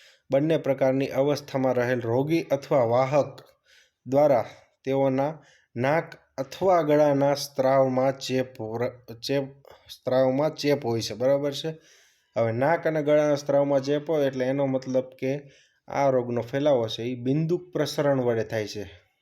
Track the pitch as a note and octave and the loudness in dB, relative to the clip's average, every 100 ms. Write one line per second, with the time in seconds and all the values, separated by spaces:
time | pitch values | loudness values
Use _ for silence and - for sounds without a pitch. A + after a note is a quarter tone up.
0 | - _ - C3+ D#3+ D#3 C3+ C3+ C3 C3+ | -20 _ -2 0 0 0 -2 0 0 0
1 | C#3 C3 C#3+ C#3 - C3+ C3 B2 B2 B2 | -2 -2 0 -2 -4 -2 0 0 0 0
2 | A#2 B2 D3 E3 - C#3 - C#3+ A#2 A#2+ | 0 0 2 0 0 -4 0 0 2 2
3 | C3 D3 - - - _ _ _ _ _ | 2 0 0 -8 -20 _ _ _ _ _
4 | B2 C3+ D3 A#2+ - - _ _ C3 C3+ | -2 2 4 2 0 -14 _ _ -4 0
5 | C3+ C3 C#3+ D#3 _ _ _ A#2 C3+ D#3+ | 0 0 -2 -6 _ _ _ -4 0 0
6 | D#3 - _ - C3+ - F#3+ F3 D3 D3 | -2 -18 _ -12 -12 -2 2 4 6 6
7 | D3 C#3 C#3+ C#3 - - C3 C3+ C3 B2+ | 6 4 2 2 -4 0 4 4 4 4
8 | C3+ B2+ - C3 B2+ - A2 A2+ A#2+ - | 0 0 -2 -2 -2 -8 -8 -4 -6 -6
9 | - A#2 - C#3 C3+ - - - _ - | -20 -12 -4 -4 -4 -14 -20 -20 _ -12
10 | B2+ B2+ C3 C3 D#3 D#3 C#3+ C#3+ D3 A#2 | -2 2 2 2 -2 -2 0 0 0 -4
11 | A2 G#2+ B2+ C#3 C#3+ C#3 D#3+ D#3+ _ _ | -4 -2 0 2 -2 -6 -10 -10 _ _
12 | _ _ _ A2 A#2 A2+ C#3+ - D#3+ D#3 | _ _ _ -2 -2 0 0 0 -2 -2
13 | D3 D3+ D3+ C#3+ - C#3+ C#3+ C#3 C3 D3 | 2 2 2 0 0 0 2 0 0 -4
14 | D3 D#3 C#3 B2+ B2+ C#3 C3+ C3 B2+ B2+ | -2 0 0 0 -2 0 -2 -2 -2 -4
15 | B2+ - C3 C#3+ C#3 _ _ _ - C3+ | -4 -6 -6 -6 -10 _ _ _ -8 0
16 | C#3 B2 A#2+ G2+ A2+ C#3 D3 B2+ A2 - | 2 0 0 -4 -4 -2 2 2 0 -6
17 | A#2+ B2 B2+ D3+ D#3+ F3 - - C#3+ - | -8 -6 -2 -2 0 -4 -4 -6 -4 -2
18 | C#3+ C3+ A#2+ A2+ G#2+ A2+ G2+ G#2 F#2 F2 | 0 0 0 -2 -2 -4 -6 -10 -14 -18
19 | _ _ | _ _